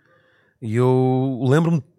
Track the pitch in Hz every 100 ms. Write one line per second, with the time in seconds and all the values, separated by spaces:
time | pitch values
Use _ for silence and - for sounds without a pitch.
0 | _ _ _ _ _ _ 110 113 127 127
1 | 127 131 135 127 131 147 165 165 -